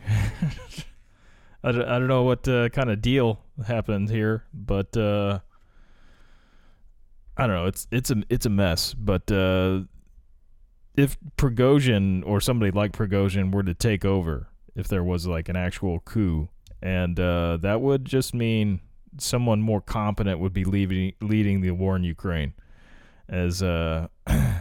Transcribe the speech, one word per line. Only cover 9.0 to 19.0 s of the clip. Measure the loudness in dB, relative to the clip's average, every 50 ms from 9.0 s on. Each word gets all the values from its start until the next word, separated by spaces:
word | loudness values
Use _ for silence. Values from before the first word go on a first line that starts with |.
| -2 0 0 0 0 0
uh, | 2 2 4 4 2 2 2 2 0 0 -4 -8 -14 -20 -20 -20 -20 -20 -20 -20 -20 -20 _ -20 -20 -20 -20 -20 _ _ -14 -4 2
if | 2 2 2 0 -6 -14 -8 0
Prigozhin | 2 2 2 4 4 6 6 6 6 6 4 4 4 4 2 2 0 0
or | 0 0 0
somebody | 2 2 2 2 2 2
like | 2 2 0 0
Prigozhin | -2 -2 -2 0 2 2 2 2 2 0 0 0
were | 0 0
to | 0 -2 -2
take | 0 0 0 0 2 2
over, | 2 2 2 0 -2 -4 -6 -6 -12 -18 -20 -20 -14 -8
if | -8 -4 -2
there | -2 0 0
was, | 0 -2 -2 -2 -4
like, | -4 -4 -4 -4
an | -4
actual | -4 -4 -4 -4 -4 -4 -4 -4 -4
coup, | -6 -4 -2 0 0 0 0 -2 -4 -6 -10 -18 -20 -20 -16 -10
and, | -6 -2 -2 0 0 0 0 0
uh, | 0 0 2 0 0 0 -2 -2
that | -2 -2 0 0
would | 0 0 0 0 -2
just | -2 -2 -2 -2 -2 -4
mean | -2 -2 0 0 0 0 0 -2 -4 -6 -12 -20 -20